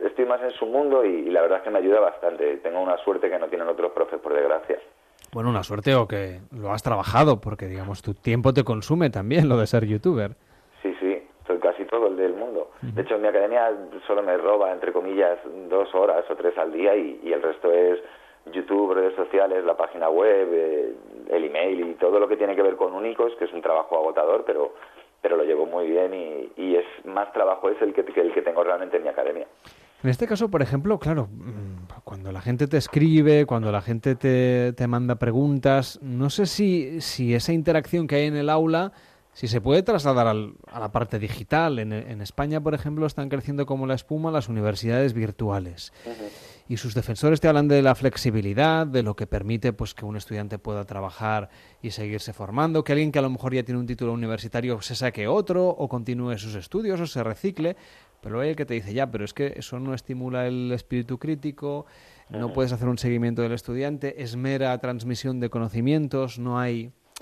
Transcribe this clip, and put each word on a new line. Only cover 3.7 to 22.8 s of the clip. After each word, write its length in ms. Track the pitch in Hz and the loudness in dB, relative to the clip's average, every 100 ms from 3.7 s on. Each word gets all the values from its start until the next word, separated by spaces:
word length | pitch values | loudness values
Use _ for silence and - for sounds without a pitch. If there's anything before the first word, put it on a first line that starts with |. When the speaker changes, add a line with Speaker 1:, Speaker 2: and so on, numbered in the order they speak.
| 82 85 | -2 -2
Speaker 1:
profes, 260 | 82 85 78 | 0 -2 -2
por 120 | 73 | -2
desgracia. 460 | 73 71 78 - - - _ _ _ - | 2 2 0 -2 -6 -8 _ _ _ -12
Speaker 2:
Bueno, 160 | 117 120 | -4 -2
una 140 | 107 | -2
suerte 300 | 90 104 139 131 | -2 -2 2 4
o 120 | 110 | 4
que 320 | 104 95 90 107 | -2 -6 -10 -14
lo 200 | 123 101 | -8 -4
has 120 | 107 | -4
trabajado, 580 | 131 104 95 113 151 110 | 0 0 2 6 6 4
porque, 260 | 107 101 95 | 0 -8 -8
digamos, 340 | 95 95 95 | -8 -8 -8
tu 120 | - | -8
tiempo 400 | 98 - 117 127 | -4 0 2 4
te 100 | 131 | 4
consume 460 | 127 107 - 165 151 | 2 -2 0 2 2
también 400 | 107 101 165 151 | 2 2 4 6
lo 80 | 120 | 4
de 100 | 107 | 4
ser 180 | 117 110 | 2 2
youtuber. 460 | 107 185 131 101 - _ _ _ _ | 2 2 2 0 -6 _ _ _ _
Speaker 1:
Sí, 140 | 98 87 | -6 -2
sí, 220 | 95 92 - _ - | -2 -2 -6 _ -4
soy 120 | 87 | 0
casi 260 | 87 90 95 | 2 0 -2
todo 220 | 117 104 | 0 2
el 80 | 92 | 2
del 180 | 92 | 0
mundo. 380 | 92 120 95 - - | -2 -6 -6 -8 -10
Speaker 2:
Ujú. 140 | 123 107 | -6 -4
Speaker 1:
De 60 | |
hecho, 160 | 98 107 | -2 0
mi 100 | 107 | 2
academia 440 | 98 104 120 117 104 90 92 - | 2 2 4 2 0 -6 -10 -2
solo 160 | 101 | 0
me 140 | 98 90 | 2 2
roba, 340 | 90 104 95 | 4 4 2
entre 220 | 90 90 | 0 -2
comillas, 440 | 90 92 98 90 87 - 90 87 | -2 0 2 2 2 -4 -14 -2
dos 240 | 95 98 | 0 2
horas 300 | 92 101 85 85 | 4 4 4 0
o 60 | 78 | 0
tres 220 | 87 90 | 0 0
al 140 | 80 | -2
día 240 | 80 98 104 | 2 2 2
y, 240 | 76 65 | 0 -6
y 100 | 82 | -4
el 80 | 76 | -2
resto 300 | 80 - 87 | -2 0 2
es 280 | 87 90 87 - - - - 85 | 4 4 2 -4 -18 -20 -20 -10
YouTube, 400 | 87 85 98 98 | -8 -2 0 2
redes 220 | 92 92 95 | 2 0 0
sociales, 500 | 90 98 95 92 85 | 0 2 2 2 0
la 100 | 82 | 0
página 340 | 82 85 80 | -2 -2 0
web, 380 | 82 107 98 90 | 4 6 4 4
eh, 420 | 82 80 73 60 58 52 57 - | 2 0 0 -2 -6 -16 -16 -2
el 140 | 85 | -2
email 380 | 78 76 95 90 | 0 0 0 0
y 120 | 85 82 | -4 0
todo 240 | 90 101 | 2 4
lo 80 | 101 | 4
que 80 | 104 | 2
tiene 180 | 101 98 | 2 2
que 60 | |
ver 160 | 98 | 2
con 160 | 92 | 2